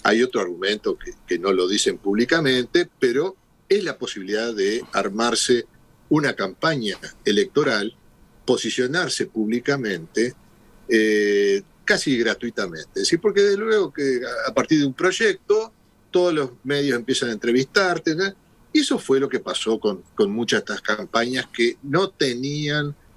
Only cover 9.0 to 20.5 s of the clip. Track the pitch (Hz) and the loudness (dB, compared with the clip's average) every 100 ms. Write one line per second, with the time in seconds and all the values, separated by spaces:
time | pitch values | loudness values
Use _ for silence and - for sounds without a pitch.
9 | 156 - 113 110 107 120 135 143 110 90 | -2 -4 -4 -4 -2 -2 -2 -2 -2 -4
10 | 82 - 120 - - - - - - 113 | -4 -2 -2 -4 -20 -20 -20 -16 0 2
11 | 110 107 104 101 101 98 - _ - 202 | 4 4 4 4 4 2 -2 _ -2 0
12 | - 123 110 - 120 117 95 80 - 95 | 2 0 0 -2 -6 -6 -6 -8 -10 -6
13 | 101 165 214 196 202 202 220 214 160 151 | 0 2 2 4 4 2 2 0 0 -2
14 | 139 123 123 120 131 127 120 156 143 127 | -2 -2 -4 -6 -2 -2 2 2 2 0
15 | 180 185 220 175 - 214 220 - _ _ | 0 2 0 0 0 0 0 -10 _ _
16 | _ 180 180 156 131 123 131 143 143 120 | _ 2 2 2 -2 -6 -4 0 0 0
17 | 117 127 123 107 117 123 135 208 185 170 | -2 -2 -2 -2 0 2 2 2 2 0
18 | 165 156 196 190 _ _ _ 302 277 240 | -2 -2 -4 -6 _ _ _ 0 0 -2
19 | - 135 135 123 90 90 110 110 107 95 | 0 0 0 -4 -6 -4 -2 0 -2 -4
20 | - - 101 110 117 | -6 -2 0 0 0